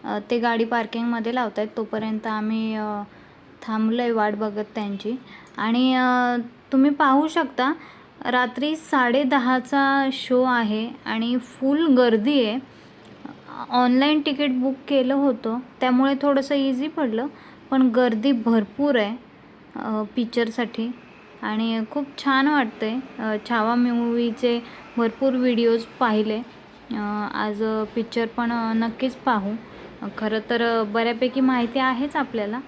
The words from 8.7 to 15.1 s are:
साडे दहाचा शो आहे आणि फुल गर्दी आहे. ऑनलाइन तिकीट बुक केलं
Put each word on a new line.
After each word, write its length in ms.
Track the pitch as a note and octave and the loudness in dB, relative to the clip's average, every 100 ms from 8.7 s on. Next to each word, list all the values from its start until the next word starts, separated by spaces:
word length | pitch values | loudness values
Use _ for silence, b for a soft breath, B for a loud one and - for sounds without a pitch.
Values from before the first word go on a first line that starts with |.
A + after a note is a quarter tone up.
| D#4 | -4
साडे 460 | - C#4 B3 B3+ | -2 2 4 2
दहाचा 840 | C#4 C#4 A#3+ C4 B3+ C#4+ C#4 C#4 C4+ | 2 2 2 0 0 2 2 2 0
शो 300 | C4+ - B3+ | -2 0 2
आहे 480 | B3+ A#3+ A3 G#3+ A3+ - - | 4 2 0 -2 -4 -8 -6
आणि 320 | A3 A#3 B3 | -2 0 -2
फुल 480 | A#3+ - C4 D4 E4 | -4 -4 0 2 4
गर्दी 580 | B3+ A#3+ A3 A3 C#4+ | 6 6 4 4 2
आहे. 140 | A3 A#3+ - B B B B - - - - - B3 | 2 -2 -8 B B B B -20 -20 -20 -18 -16 -2
ऑनलाइन 520 | B3 B3 B3+ C#4+ D4+ D4+ | 2 4 4 4 2 0
तिकीट 340 | C#4 D4 B3+ | 0 0 2
बुक 140 | C4 C4+ - | -2 -4 0
केलं 260 | C#4 B3+ | 2 2